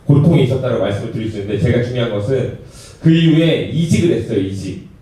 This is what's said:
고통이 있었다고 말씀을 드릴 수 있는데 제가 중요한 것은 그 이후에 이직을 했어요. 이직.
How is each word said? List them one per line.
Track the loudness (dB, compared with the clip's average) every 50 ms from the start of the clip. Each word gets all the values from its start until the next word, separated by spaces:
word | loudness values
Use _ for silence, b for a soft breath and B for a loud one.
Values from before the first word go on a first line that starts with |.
| 0
고통이 | 2 4 4 4 4 4 4 2
있었다고 | 2 0 -2 -2 -2 -2 -2
말씀을 | -2 -2 -4 -4 -6 -8 -8
드릴 | -6 -6 -6
수 | -6 -8
있는데 | -6 -6 -2 0 0
제가 | 0 0 0 -2
중요한 | -2 -4 -4 -4 -4
것은 | -4 -4 -4 -2 -2 -2 -2 -4 -8 -12 B B B B B B B B
그 | 2 2 4
이후에 | 4 4 4 4 4 2 2 0 0 -2 -4
이직을 | -2 -2 0 2 2 2 2 2 0
했어요. | 0 -2 -4 -4 -4
이직. | -2 -4 -6 -8 -8 -10 -10 -12 -14 -18 -20 -20